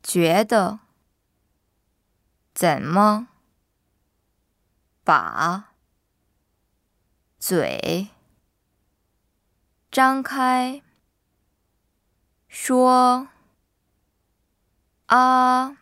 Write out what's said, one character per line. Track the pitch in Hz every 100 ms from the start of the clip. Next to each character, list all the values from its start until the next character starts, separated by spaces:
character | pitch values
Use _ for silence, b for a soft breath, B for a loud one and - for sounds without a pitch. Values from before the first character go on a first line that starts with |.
觉 | - 185 165 180
得。 | 220 226 185 214 _ _ _ _ _ _ _ _ _ _ _ _ _ _ _ _ _
怎 | - 180 143
么。 | 143 180 214 214 240 _ _ _ _ _ _ _ _ _ _ _ _ _ _ _ _ _
把。 | - 147 82 - 165 185 214 _ _ _ _ _ _ _ _ _ _ _ _ _ _ _ _ _
嘴。 | - 180 87 64 - 170 202 _ _ _ _ _ _ _ _ _ _ _ _ _ _ _ _ _ _
张 | - 262 269
开。 | 262 269 254 254 254 277 _ _ _ _ _ _ _ _ _ _ _ _ _ _ _ _ _
说。 | - - 254 254 254 254 254 269 _ _ _ _ _ _ _ _ _ _ _ _ _ _ _ _ _ -
啊。 | 247 254 254 254 254 262 285